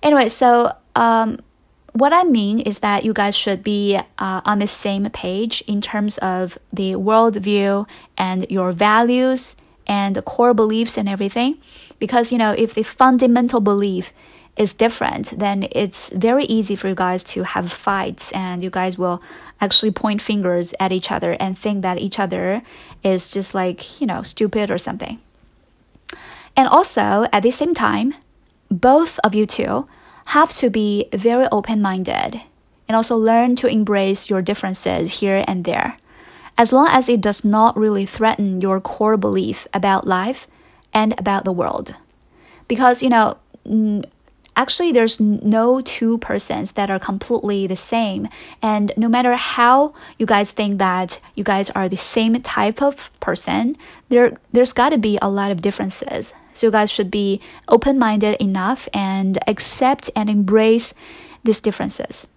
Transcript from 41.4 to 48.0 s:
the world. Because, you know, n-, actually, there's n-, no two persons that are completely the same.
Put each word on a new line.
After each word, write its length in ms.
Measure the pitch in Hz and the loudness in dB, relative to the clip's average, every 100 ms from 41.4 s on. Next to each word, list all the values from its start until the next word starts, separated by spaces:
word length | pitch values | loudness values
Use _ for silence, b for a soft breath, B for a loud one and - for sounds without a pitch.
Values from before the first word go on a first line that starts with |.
| - | -2
the 80 | |
world. 420 | 180 - - - - _ _ b b b b b | -2 -2 -4 -8 -16 _ _ b b b b b
Because, 340 | 240 254 247 | 2 4 4
you 80 | 262 | 2
know, 280 | 233 214 - _ - - | 4 2 -2 _ -20 -4
n-, 380 | 214 214 208 - _ _ _ _ - | 0 0 -2 -6 _ _ _ _ -4
actually, 360 | 262 - 349 | -2 -2 2
there's 300 | 247 226 - | 4 2 2
n-, 180 | 208 208 | 0 0
no 400 | 214 220 233 262 | 2 2 4 2
two 360 | 254 - 226 226 | 0 -4 -2 -2
persons 560 | - 202 - - 196 | -2 -6 -4 -6 -6
that 160 | - 202 | -4 -4
are 100 | 190 | -4
completely 680 | - 196 - 233 208 202 190 | -4 -8 -4 -4 -2 -2 -2
the 100 | 185 | -4
same. 500 | - 233 | -2 -2